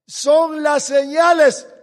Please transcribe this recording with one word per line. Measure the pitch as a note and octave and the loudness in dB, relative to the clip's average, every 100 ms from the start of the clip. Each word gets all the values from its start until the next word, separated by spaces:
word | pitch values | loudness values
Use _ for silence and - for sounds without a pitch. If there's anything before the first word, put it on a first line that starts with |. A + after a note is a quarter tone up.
| _ | _
son | - C#4 D#4 E4 D#4 | -6 0 2 0 -4
las | D4 D4 | -2 -2
señales | C#4+ C#4 C#4 D#4 E4+ E4+ C#4+ - - - | 0 -2 -2 0 0 4 2 0 -12 -20